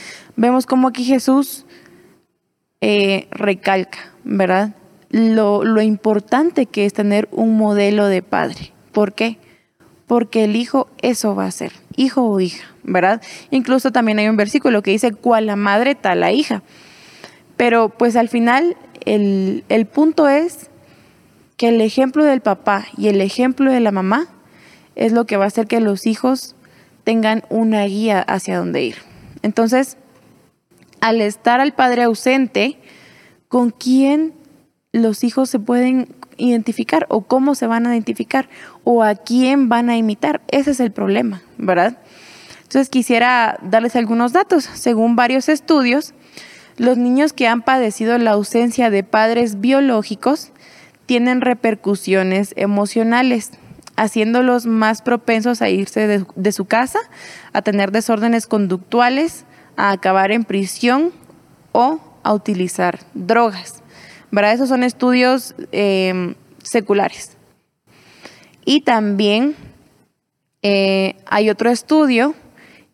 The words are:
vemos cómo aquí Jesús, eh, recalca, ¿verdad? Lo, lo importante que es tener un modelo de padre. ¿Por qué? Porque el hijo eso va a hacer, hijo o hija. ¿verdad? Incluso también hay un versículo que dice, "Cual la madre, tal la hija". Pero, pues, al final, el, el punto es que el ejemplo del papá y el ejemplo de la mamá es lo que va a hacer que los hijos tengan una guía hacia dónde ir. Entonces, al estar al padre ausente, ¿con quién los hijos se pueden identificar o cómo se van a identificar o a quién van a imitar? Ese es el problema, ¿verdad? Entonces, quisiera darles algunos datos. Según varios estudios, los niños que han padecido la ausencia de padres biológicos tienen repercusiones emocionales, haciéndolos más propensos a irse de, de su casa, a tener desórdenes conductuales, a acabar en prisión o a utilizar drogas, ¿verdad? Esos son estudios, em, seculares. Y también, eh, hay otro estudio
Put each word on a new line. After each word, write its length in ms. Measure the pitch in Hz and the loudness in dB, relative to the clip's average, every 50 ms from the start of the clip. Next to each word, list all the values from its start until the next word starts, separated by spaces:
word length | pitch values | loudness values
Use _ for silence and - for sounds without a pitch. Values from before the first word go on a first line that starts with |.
| - - - - - - - | -20 -20 -20 -20 -20 -12 -4
vemos 320 | - 226 240 254 262 254 | 0 0 2 2 0 0
cómo 200 | - 262 254 254 | 0 2 2 2
aquí 160 | 262 240 254 247 | 0 0 -4 -2
Jesús, 640 | 254 269 247 - 269 262 277 277 - - - - - - - - - - - _ _ _ _ _ _ _ _ _ _ _ _ _ _ _ - 208 | 0 0 0 2 2 2 2 0 -2 -8 -18 -20 -20 -20 -20 -20 -20 -20 -20 _ _ _ _ _ _ _ _ _ _ _ _ _ _ _ -4 -2
eh, 440 | 214 208 208 196 196 196 190 - - | 0 0 2 2 0 0 -2 -4 -8
recalca, 800 | - - 202 202 190 190 - 196 196 190 180 - - - - - _ _ - | -8 -4 -2 -2 -2 -2 0 0 0 0 -2 -6 -10 -20 -20 -20 _ _ -8
¿verdad? 500 | 226 208 196 185 180 185 190 208 208 208 _ _ _ _ _ _ - | -4 -2 0 0 2 2 0 0 -2 -6 _ _ _ _ _ _ -4
Lo, 540 | - 220 226 220 220 220 214 202 208 202 - | 0 2 2 2 2 2 2 2 0 0 0
lo 180 | 226 220 214 | 0 0 2
importante 840 | 220 214 214 202 - 214 214 208 208 - - 269 311 349 - 294 247 | 2 0 0 0 0 0 0 0 -2 0 0 0 0 0 0 -2 -2
que 200 | - - 208 202 | -2 -2 -2 -2
es 60 | 202 | -2
tener 380 | - - 202 208 202 214 214 - | -2 -2 -2 0 0 0 -2 -2
un 240 | - - 226 226 220 | -4 -2 0 2 2
modelo 520 | 220 220 208 202 202 202 202 208 208 208 | 2 2 2 2 2 2 2 2 2 2
de 140 | 202 190 180 | 2 0 -2
padre. 520 | 185 - 202 175 156 - - - - - _ _ _ _ | -2 -2 -2 -2 -2 -4 -6 -12 -16 -20 _ _ _ _
¿Por 220 | - 214 208 196 202 | 0 0 0 0 0
qué? 240 | - 220 233 220 - _ _ _ _ _ _ _ _ _ _ _ _ _ | -4 -4 -4 -6 -10 _ _ _ _ _ _ _ _ _ _ _ _ _
Porque 380 | - 233 240 233 - - 226 220 | 0 0 0 0 0 0 0 0
el 140 | 208 208 | 0 0
hijo 320 | 226 240 - - 269 - _ _ - | -2 -4 -2 -2 -2 -2 _ _ -4
eso 320 | - 247 233 - - 208 196 | -2 -2 -2 -2 -2 -4 -2
va 120 | 196 190 | -2 -4
a 20 | |
hacer, 240 | 190 - - - - - - _ - - | -6 -6 -8 -12 -12 -12 -16 _ -12 -4
hijo 280 | - 262 254 - 269 247 | -2 -2 0 0 0 0
o 180 | 220 202 190 | 0 0 0
hija. 300 | 185 170 - - - - - _ - | -2 -2 -4 -12 -20 -20 -20 _ -8
¿verdad? 380 | - 185 180 175 190 220 226 - - - - - - | -2 0 2 2 2 0 0 -4 -16 -20 -18 -8 -4
Incluso 420 | 269 269 233 247 262 262 - 262 | -2 -2 0 2 0 0 0 0
también 280 | 220 254 233 220 214 214 | 0 0 0 2 0 0
hay 100 | 208 220 | 2 2
un 80 | 220 | 2
versículo 440 | 214 208 208 - 285 - 262 233 202 | 0 0 0 0 0 2 2 0 2
que 100 | 202 196 | 0 0
dice, 220 | 190 214 - 240 208 | 0 0 0 -2 -2
"Cual 340 | - - 240 233 220 220 | -2 0 2 2 2 2
la 80 | 214 202 | 0 -2
madre, 400 | 202 208 202 202 214 247 277 277 | -2 0 2 2 2 2 0 -2
tal 240 | - - 196 175 175 | -2 -2 -2 0 0
la 120 | 175 175 | 0 0
hija". 320 | 208 277 302 - 233 196 - _ - - - - - - - - - - - - - - _ _ _ | 0 0 0 -2 -4 -8 -8 _ -20 -20 -20 -20 -20 -20 -20 -20 -20 -20 -20 -20 -20 -20 _ _ _
Pero, 320 | - 240 240 233 233 226 202 | 0 0 2 4 2 2 0
pues, 260 | - - 240 240 220 | 0 0 0 2 2
al 140 | 240 226 220 | 2 0 0
final, 480 | - 233 233 233 247 277 339 349 370 - - - - - - | 0 0 2 2 2 2 0 0 -4 -6 -14 -20 -18 -8 -4
el, 580 | - 214 208 208 196 196 190 190 190 202 - - - | -2 0 0 2 2 0 0 0 -2 -4 -4 -4 -2
el 160 | 202 226 214 | 0 0 0
punto 420 | - - 285 311 320 311 - 302 | 0 0 2 2 2 2 2 2
es 420 | 277 277 294 330 349 - - - - - - _ _ _ _ _ _ _ _ _ _ _ _ _ _ _ | 2 2 2 0 -2 -6 -10 -20 -20 -20 -20 _ _ _ _ _ _ _ _ _ _ _ _ _ _ _
que 140 | - 233 233 | -2 0 2
el 120 | 233 226 | 2 2
ejemplo 440 | 214 214 - 262 262 254 262 302 302 | 2 0 2 0 0 0 2 2 2
del 160 | 294 269 247 | 4 2 2
papá 440 | - 214 190 - - 208 202 196 214 - - | 0 -2 -2 0 0 -2 -2 -2 -2 -8 -8
y 120 | - 202 214 | -2 0 2
el 120 | 202 196 | 2 2
ejemplo 500 | 190 196 - - 247 262 254 - 277 269 | 0 -2 -2 0 0 0 0 0 0 2
de 80 | 254 247 | 2 2
la 120 | 226 208 | 2 0
mamá 360 | 196 190 185 190 214 285 349 - - _ _ _ _ - - - - _ _ _ - | 0 0 0 0 0 -2 -2 -6 -10 _ _ _ _ -20 -20 -20 -20 _ _ _ -6
es 160 | - - 226 | -2 0 0
lo 140 | 226 233 330 | 2 0 0
que 120 | - 220 | 0 0
va 80 | 196 196 | 0 0
a 20 | |
hacer 200 | 208 - 233 220 | 0 0 -2 -4
que 120 | 214 233 226 | -2 0 0
los 280 | 220 208 202 185 - | 0 0 -2 -2 -2
hijos 480 | 226 220 - - 254 269 254 - - - _ _ _ _ _ _ _ _ _ - | -4 -2 0 -2 -2 -2 -2 -6 -14 -20 _ _ _ _ _ _ _ _ _ -4
tengan 400 | 226 226 226 214 220 220 214 - - | -2 0 0 0 0 -2 -2 -4 -4
una 340 | - 226 226 220 214 208 202 | -2 0 0 2 0 0 0
guía 360 | 202 190 208 220 220 202 185 | -2 -2 -2 -2 0 0 0
hacia 360 | - 170 185 185 - 190 185 | 0 -2 -4 -4 -4 -4 -4
dónde 260 | 175 180 175 160 139 131 | -4 -4 -4 -4 -4 -4
ir. 120 | 113 - - - - - - - - - - - | -4 -8 -12 -20 -20 -20 -20 -20 -20 -16 -8 -6
Entonces, 540 | 214 - 233 226 220 247 254 269 - - _ _ _ _ _ _ _ _ _ _ _ _ _ _ _ _ _ _ _ _ - | -4 0 0 0 2 2 0 0 -2 -8 _ _ _ _ _ _ _ _ _ _ _ _ _ _ _ _ _ _ _ _ -2
al 220 | 220 226 226 226 | -2 0 0 0
estar 380 | 208 208 208 - - 240 240 254 | 0 -2 -4 -2 0 0 2 2
al 140 | 277 294 277 | 2 0 0
padre 300 | - 262 247 240 240 240 | 0 0 2 2 2 2
ausente, 760 | 233 220 - - 254 262 269 262 214 - 202 208 269 - _ - - - - - - - - - _ _ _ _ - | 0 0 0 0 0 2 2 0 0 0 -2 -2 -2 -4 _ -16 -20 -20 -20 -20 -20 -20 -20 -20 _ _ _ _ -4
¿con 200 | - 254 240 233 | 0 0 0 0
quién 640 | - - - 254 262 262 269 277 294 302 320 320 - - - _ _ _ _ _ _ _ _ - - | -2 -4 -2 2 2 4 4 2 2 0 -2 -4 -6 -12 -20 _ _ _ _ _ _ _ _ -4 -2
los 300 | 233 226 220 208 - - | 0 0 0 0 -2 -4
hijos 260 | 233 - 262 262 247 | -2 0 -2 -2 -2
se 100 | - 220 | -2 -4
pueden 560 | 208 247 240 247 254 254 254 262 240 - - - - _ - | -2 0 0 0 2 2 0 -2 -2 -4 -12 -20 -20 _ -8
identificar 680 | - 240 247 240 226 214 247 220 - 226 - - 320 - - | -2 0 0 0 0 0 -4 -6 -6 -4 -2 -2 -2 0 0
o 120 | - 214 | -2 -2
cómo 320 | 196 - 254 262 269 294 277 | 0 0 0 2 2 2 0
se 140 | - 240 | 0 -2
van 180 | 226 226 233 233 | -2 -2 0 0
a 80 | 240 240 | 0 0
identificar 560 | 233 208 240 220 - 214 - - 269 262 - - - - - - - - | -2 -2 -4 -6 -6 -6 -4 -2 -4 -4 -4 -12 -20 -20 -20 -16 -6 0
o 200 | 233 240 233 220 | 2 2 4 4
a 100 | 214 208 | 2 0
quién 540 | 208 - - 233 254 254 254 277 285 269 226 | -2 -4 -2 0 2 2 2 2 2 2 2
van 200 | 240 233 240 240 | 2 0 2 0
a 60 | 233 | 0
imitar? 440 | 226 226 214 208 - - 302 294 - - | 0 0 -2 -2 -2 -2 -4 -4 -4 -4
Ese 240 | - - 285 269 294 | -2 -2 0 0 0
es 80 | 269 254 | 0 0
el 120 | 247 214 | -2 -4
problema, 520 | 208 - 202 196 196 233 247 220 196 180 - _ - | -2 -4 -2 -2 0 0 -2 -4 -6 -10 -16 _ -12
¿verdad? 400 | - - 190 180 175 180 233 247 - - - - - - - - - - - - - _ | -6 -2 0 2 2 2 0 -2 -6 -20 -20 -20 -20 -20 -20 -20 -20 -20 -20 -20 -20 _
Entonces, 260 | - - 269 269 - | -2 0 0 0 0
quisiera 720 | - 254 226 - 240 233 240 247 254 240 226 - - - | 0 -2 0 2 2 2 4 2 2 2 2 0 -2 -4
darles 340 | - 190 208 226 233 240 - | -4 0 0 2 2 2 0
algunos 380 | 247 233 208 226 233 240 247 254 | 0 0 0 0 0 0 2 2
datos. 300 | 359 403 - 370 302 - | 0 2 2 0 0 0
Según 520 | - - - - 247 233 220 226 233 233 | -2 -10 -6 -2 0 0 2 2 2 2
varios 340 | 240 247 240 262 262 - - | 2 2 2 2 0 2 0
estudios, 640 | 311 294 - - 330 285 254 240 247 294 311 - - _ _ - - - - - - - - - - | 0 0 2 2 2 2 4 2 0 0 -2 -6 -14 _ _ -20 -20 -20 -20 -20 -20 -20 -20 -16 -6
los 200 | - 240 247 254 | 0 0 2 2
niños 360 | 240 240 247 254 269 302 302 - | 2 2 2 2 2 2 0 0
que 140 | - 247 | 0 0
han 140 | 226 233 240 | 2 2 0
padecido 560 | - 277 262 262 240 214 202 - 220 226 240 | 0 0 0 2 0 -2 -2 -2 -2 0 0
la 140 | 240 233 220 | 2 2 2
ausencia 580 | 208 208 202 - - 233 240 240 - - 240 226 | 2 0 0 0 0 0 0 0 0 0 0 2
de 140 | 202 196 196 | 0 0 -2
padres 560 | - - 214 220 226 233 233 240 220 208 196 | 0 2 2 2 2 2 0 0 -2 -2 -2
biológicos 920 | 202 247 269 277 277 262 240 214 208 - 214 - - 254 294 - - - _ _ - - - - - - _ _ _ | 0 2 2 2 2 2 0 0 -2 -4 -8 -4 -2 -2 -2 -2 -6 -16 _ _ -20 -20 -20 -20 -20 -20 _ _ _
tienen 360 | - 247 240 240 247 247 254 | -2 0 0 2 0 0 0
repercusiones 1120 | 247 254 240 226 - 226 214 - - 202 202 190 - 185 190 190 185 185 185 196 202 - - | 0 0 -2 0 -2 -4 -4 -2 -2 -4 -4 -4 -2 0 0 0 2 0 0 -2 -2 -4 -4
emocionales, 960 | - 196 202 202 202 208 202 - 233 226 226 233 247 262 254 247 220 - - - - - - - - - - - | -4 -2 0 0 0 -2 -2 -2 -2 0 2 2 2 2 0 0 -2 -4 -8 -18 -20 -20 -20 -20 -20 -20 -12 -6
haciéndolos 720 | - 220 208 - 226 214 220 233 247 254 254 247 240 233 | -4 -4 -2 0 -2 -2 0 0 2 2 2 0 0 0
más 380 | 233 226 220 220 214 226 - - | 0 0 2 2 0 0 -2 -2
propensos 580 | 247 240 233 - - 233 220 214 247 240 - | -2 -2 -2 0 -2 -2 0 0 -2 -2 0
a 80 | 233 202 | 0 0
irse 380 | 185 190 196 - - 214 214 | 0 -2 -2 -4 -2 -2 0
de, 180 | 208 208 196 185 - - | 0 0 -2 -4 -6 -8
de 160 | 185 185 214 | -4 -2 -2
su 140 | 202 - 190 | -2 -2 -4
casa, 320 | - 220 226 254 262 - 427 466 - - - - - - - - - | 0 0 0 0 0 -4 -6 -6 -8 -16 -20 -20 -20 -20 -20 -14 -6
a 100 | - 208 | -6 -4
tener 300 | - 214 202 202 196 190 | -2 0 0 0 0 0
desórdenes 560 | 196 226 208 - 226 208 226 233 233 226 - | -2 -2 0 0 -2 0 0 0 0 -2 -2
conductuales, 1000 | - 226 208 202 180 185 185 185 - 240 240 240 247 262 269 320 330 - - - _ - - - - - | -2 -2 -2 0 -2 -4 -6 -6 -4 0 2 2 2 2 0 -2 -4 -6 -10 -20 _ -20 -20 -20 -14 -6
a 160 | - - 202 | -2 0 0
acabar 400 | 196 185 - 190 190 190 190 196 | 0 0 0 0 2 2 2 2
en 140 | 214 233 220 | 0 -2 -2
prisión 640 | - 190 196 196 185 - - 240 240 254 277 320 349 - - - - - - _ _ _ _ _ _ - | -2 -2 -4 -4 -4 -6 -2 0 0 0 0 0 -2 -4 -8 -20 -20 -20 -20 _ _ _ _ _ _ 0
o 260 | - 240 277 320 220 - - - - - | 0 0 0 0 -4 -10 -16 -18 -6 -2
a 100 | - 214 | -2 -2
utilizar 680 | 202 - - 208 180 180 175 - - 180 175 - - - _ - | -2 -2 -4 -4 -2 -4 -4 -2 -2 -2 -2 -2 -6 -14 _ -14
drogas, 680 | - 185 175 226 233 240 220 190 180 - - - - - - - - - - - - - - | -10 -2 0 2 2 2 0 -2 -6 -16 -18 -20 -20 -20 -20 -20 -20 -20 -20 -20 -20 -10 -2
¿verdad? 220 | 208 202 208 208 226 | 0 2 4 4 2
Esos 160 | 240 269 247 | 2 0 0
son 140 | 262 247 247 | 0 0 0
estudios, 720 | 247 - - 254 254 247 247 247 254 262 254 - - - - - - | -2 -2 0 0 2 2 2 2 2 0 0 -4 -8 -16 -16 -14 -8
em, 600 | - - 202 202 196 190 185 185 185 185 180 175 - - _ _ _ _ - | -4 -2 0 0 0 0 0 -2 -2 -4 -4 -6 -8 -12 _ _ _ _ -12
seculares. 720 | - - 233 202 - 202 202 - - - - - - - _ _ _ _ _ _ _ _ _ _ _ _ _ _ - - - - - - - - _ _ _ - | -4 -4 -4 0 0 0 0 0 -2 -4 -10 -20 -20 -20 _ _ _ _ _ _ _ _ _ _ _ _ _ _ -20 -20 -20 -20 -20 -20 -20 -20 _ _ _ -2
Y 160 | - 277 294 | 0 0 0
también, 720 | - 277 233 220 214 202 202 196 214 202 208 226 262 294 302 - - - - _ _ _ _ _ _ _ _ _ _ _ _ _ _ _ _ _ - | 2 2 0 2 0 -2 -2 0 0 0 2 0 0 -2 -4 -6 -14 -20 -20 _ _ _ _ _ _ _ _ _ _ _ _ _ _ _ _ _ -2
eh, 540 | 202 202 196 196 190 190 190 190 190 - _ - | -2 0 2 0 0 0 0 -2 -4 -6 _ -8
hay 220 | - - 208 220 214 | -2 0 2 2 2
otro 200 | 202 - 226 240 | 0 0 0 0
estudio 640 | 240 226 - - 311 311 302 269 247 226 254 294 320 - - - _ _ - - - - _ _ | 0 -2 0 0 2 4 4 4 2 2 0 0 -2 -6 -14 -20 _ _ -20 -20 -20 -20 _ _